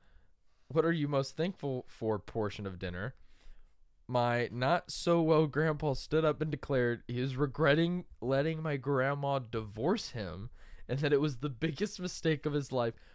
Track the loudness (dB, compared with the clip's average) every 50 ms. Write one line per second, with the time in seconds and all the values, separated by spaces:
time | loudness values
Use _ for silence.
0 | -12 -20 -20 -20 -20 -20 -20 _ _ -20 -20 _ -10 -2 0 2 4 4 2 0
1 | 0 0 0 0 0 0 -2 -2 -2 -2 -2 -4 -4 -4 -4 -4 -6 -8 -8 -4
2 | 0 0 0 0 -2 -4 -4 -2 -2 -2 -4 -6 -8 -8 -6 -6 -6 -6 -6 -4
3 | -6 -6 -8 -12 -20 -20 -20 -20 -16 -16 -16 -16 -18 -20 -20 -20 -20 _ _ _
4 | -6 -2 2 2 4 4 2 2 0 0 -2 0 2 2 2 2 0 -4 -8 -2
5 | 2 4 4 6 6 6 6 6 4 4 2 2 2 2 0 0 0 0 0 -2
6 | -2 0 2 2 4 4 2 0 -2 -2 -4 -4 -2 0 2 2 2 2 0 -2
7 | -4 -6 -4 -2 -2 -2 0 0 -2 0 0 2 4 6 6 6 4 2 0 -2
8 | -6 -10 -12 -6 -2 0 2 2 2 0 -2 -2 -4 -4 -4 -2 -2 0 0 2
9 | 2 0 0 -2 -2 0 -2 -2 -2 -2 -4 -4 -4 -6 -4 -2 0 2 2 0
10 | -2 -6 -8 -8 -6 -6 -6 -8 -10 -10 -12 -14 -16 -16 -14 -10 -6 -4 -2 0
11 | 2 4 4 4 4 2 -2 -2 -4 -6 -4 -2 -2 -2 -2 -2 -4 -4 -4 -6
12 | -6 -6 -4 -2 0 0 0 0 0 -2 -2 -2 -2 -2 0 0 0 0 -2 -6
13 | -12 -20